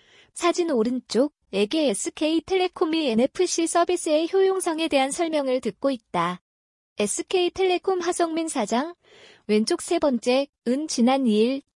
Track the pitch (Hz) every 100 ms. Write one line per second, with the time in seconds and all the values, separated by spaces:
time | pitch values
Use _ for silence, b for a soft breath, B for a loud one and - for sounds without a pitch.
0 | b b b - 349 339 339 254 226 247
1 | - - 294 _ _ 196 208 320 285 196
2 | 349 - 311 320 - 370 359 - 330 320
3 | 294 220 262 - 349 - 330 339 349 359
4 | 339 302 330 392 381 381 359 320 330 285
5 | 269 294 330 311 269 254 226 - 277 254
6 | _ 175 170 180 _ _ _ _ _ -
7 | 208 - - 370 349 - 381 359 - 370
8 | 339 359 339 320 320 277 208 233 320 349
9 | B B B B B 214 226 349 - 339
10 | 294 233 247 254 285 _ 233 262 311 -
11 | 233 269 254 214 233 269 -